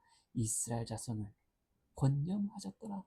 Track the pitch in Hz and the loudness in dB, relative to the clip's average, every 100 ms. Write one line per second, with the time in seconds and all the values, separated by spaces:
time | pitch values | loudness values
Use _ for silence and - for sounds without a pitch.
0 | _ _ _ - 110 - - 120 113 110 | _ _ _ 0 0 0 0 -2 -2 -4
1 | - 107 104 - _ _ _ _ _ - | -4 -4 -4 -10 _ _ _ _ _ 2
2 | 135 143 160 208 202 202 196 - 220 196 | 4 4 2 2 0 -2 -10 -10 -8 -8